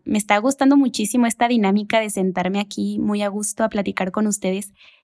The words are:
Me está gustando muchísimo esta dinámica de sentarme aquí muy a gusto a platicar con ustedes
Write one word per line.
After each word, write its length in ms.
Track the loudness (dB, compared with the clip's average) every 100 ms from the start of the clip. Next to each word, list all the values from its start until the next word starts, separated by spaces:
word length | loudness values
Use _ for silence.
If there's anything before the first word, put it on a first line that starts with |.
Me 120 | -4 -2
está 220 | 0 2
gustando 380 | 2 2 4 6
muchísimo 500 | 4 0 0 2 0
esta 220 | 2 2
dinámica 520 | 2 2 2 2 0
de 80 | 0
sentarme 520 | -2 -2 -2 -2 -2
aquí 380 | -4 -4 -4 -2
muy 240 | -2 -2
a 60 | -2
gusto 360 | -4 -6 -2
a 40 | -2
platicar 440 | -2 -4 -4 -4
con 140 | -2 -2
ustedes 460 | -2 -2 -4 -6 -14 -20 _